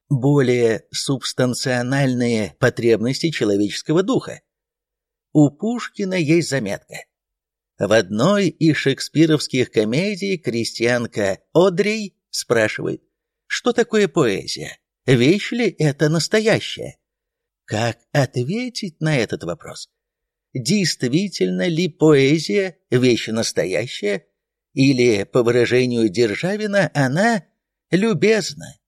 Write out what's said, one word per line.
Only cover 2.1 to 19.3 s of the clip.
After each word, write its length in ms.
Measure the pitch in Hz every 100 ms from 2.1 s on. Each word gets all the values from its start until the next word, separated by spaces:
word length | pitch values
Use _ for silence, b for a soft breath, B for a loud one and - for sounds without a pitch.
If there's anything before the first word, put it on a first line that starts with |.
| 123 120 113 98 -
потребности 720 | 123 - 113 113 117 139 165
человеческого 720 | - 107 101 104 - - 165
духа. 380 | 196 226 - - _ _ _ _ _ _ _ _ _
У 180 | 151 143
Пушкина 640 | 143 220 240 - - 196
есть 340 | 185 143 170 -
заметка. 560 | 139 98 98 - - - _ _ _ _ _ _ -
В 140 | 98
одной 560 | 110 92 104 160 208 185
из 280 | - 156 143
шекспировских 920 | 139 - - 143 160 151 - 131 -
комедий 640 | 110 107 135 202 190 196 190
крестьянка 1040 | 127 117 110 - 117 123 113 113 98 92 _
Одрей 640 | 160 190 175 202 220 202 _ _
спрашивает, 720 | - - 113 107 - 85 - _ _ _ _ -
«Что 260 | - 240
такое 360 | 233 226 214 190
поэзия, 680 | 170 120 92 64 - 73 - _ _ -
вещь 460 | 131 131 202 -
ли 160 | 240 214 -
это 300 | 156 139 151
настоящая?» 920 | 165 - 220 220 147 - - - - _ _ _ _ _ _ -
Как 320 | 107 117 - _
ответить 880 | 143 127 127 123 220 254 - 190 -
на 160 | 156 143
этот 280 | 104